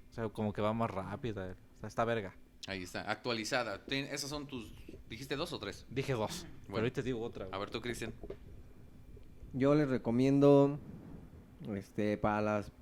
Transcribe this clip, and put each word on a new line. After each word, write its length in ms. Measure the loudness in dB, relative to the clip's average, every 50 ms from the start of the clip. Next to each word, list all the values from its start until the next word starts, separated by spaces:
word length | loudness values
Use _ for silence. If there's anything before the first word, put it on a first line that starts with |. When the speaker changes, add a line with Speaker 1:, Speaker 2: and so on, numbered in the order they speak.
| -12 -12
Speaker 1:
O 20 | -6
sea, 140 | -4 -4 -2
como 240 | 0 0 0 0 2
que 100 | 2 2
va 100 | 2 2
más 160 | 2 0 0
rápida. 640 | 0 -2 -4 -4 -6 -6 -4 -4 -4 -4 -6 -8 -8 -12 -16 -20 -18
Está, 140 | -12 -12 -6
está 160 | 0 0 2
verga. 280 | 2 2 0 0 -4 -8 -14 -20 -20 -20 -14 -8 -6
Speaker 2:
Ahí 160 | -6 -6 -6
está, 160 | -6 -6 -6 -2 -2
actualizada. 760 | -4 -2 -2 -2 -2 -2 0 0 0 0 0 0 -4 -6 -6
Ten-, 200 | -4 -2 -2 -2
¿esas 240 | -2 -4 -6 -6 -4
son 160 | -6 -6 -6
tus, 260 | -6 -8 -10 -10 -10 -14 -16 -16 -16 -16 -16 -14 -12
dijiste 240 | -12 -10 -6 -4 -4
dos 180 | -2 -2 -4 -4
o 60 | -4
tres? 260 | -4 -6 -6 -8 -10 -8
Speaker 1:
Dije 220 | -4 -2 -2 0 0
dos, 300 | 0 0 0 -2 -6 -10 -10
pero 100 | -12 -14 -10 -4
Speaker 2:
Bueno. 100 | -2 0 0
Speaker 1:
ahorita 180 | 0 0 -2 -2
digo 180 | -2 -2 -2
otra, 260 | -4 -6 -6 -8 -8
güey. 100 | -6 -4
Speaker 2:
A 20 | -4
ver 120 | -4 -4
tú, 100 | -4 -4
Cristian. 320 | -4 -4 -4 -4 -6 -8 -8 -10 -12 -12 -12 -12 -14 -16 -16 -16 -16 -16 -18 -18 -18 -18 -18 -18 -18 -18 -18 -18 -16 -16 -16 -16 -14 -8 -2
Speaker 3:
Yo 220 | 2 4 6 6
les 140 | 6 6 4
recomiendo, 920 | 2 0 2 2 4 6 6 6 8 10 10 12 12 12 10 8 4 0 -6 -12 -14 -14 -14 -14 -14 -14 -14 -16 -16 -18 -18 -18 -16 -12 -8 -6 -4
este, 420 | -4 -6 -6 -2 0 2 2 2 2
para 220 | 2 2 2 2
las 320 | 2 2 2 0 -2 -4 -10 -16